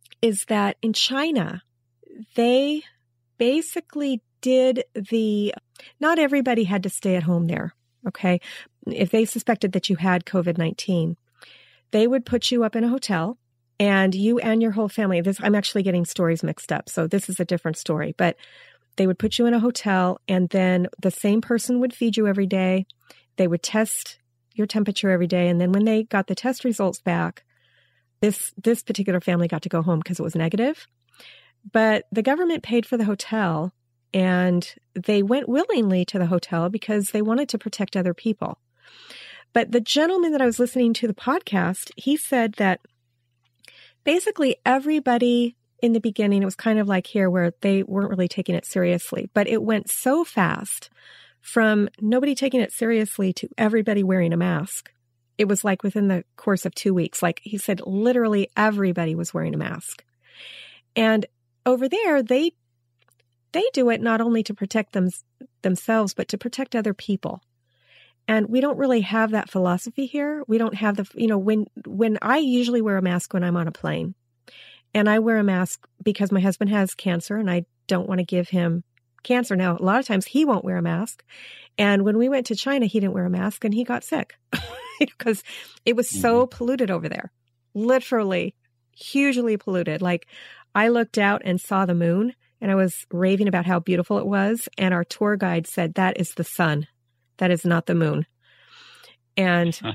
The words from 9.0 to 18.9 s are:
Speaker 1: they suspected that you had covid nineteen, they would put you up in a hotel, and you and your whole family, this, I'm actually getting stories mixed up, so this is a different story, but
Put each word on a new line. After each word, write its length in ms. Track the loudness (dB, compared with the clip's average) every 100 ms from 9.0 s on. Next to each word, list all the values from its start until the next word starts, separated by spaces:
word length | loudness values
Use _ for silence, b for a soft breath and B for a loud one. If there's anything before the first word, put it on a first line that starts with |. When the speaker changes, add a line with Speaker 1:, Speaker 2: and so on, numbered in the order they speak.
| 0
Speaker 1:
they 140 | 2
suspected 480 | 0 -2 -2 0 0
that 180 | -2 -2
you 60 | 0
had 280 | 2 0
covid 340 | 0 -2 0 0
nineteen, 580 | -2 -4 -2 0 0 -4 _ B B B B B B
they 140 | 2 2
would 180 | 2 0
put 240 | -2 0
you 140 | 0
up 100 | 0
in 80 | 0
a 60 | 0
hotel, 500 | 0 -2 -2 -2 -6 _ _ _ 0
and 340 | 2 4 4
you 240 | 2 2 2
and 200 | 2 2
your 120 | 2
whole 160 | 0 -2
family, 320 | 0 0 2
this, 180 | 0 0
I'm 140 | 2
actually 300 | 2 0 -2
getting 200 | 0 0
stories 380 | 0 0 0 0
mixed 300 | -2 -6 -6
up, 160 | -6 -4
so 180 | -4 -2
this 220 | -2 -2
is 100 | -4
a 60 |
different 320 | -2 -2 -4 -6
story, 360 | -4 -4 -4 0
but 180 | 0 -2 B B B B B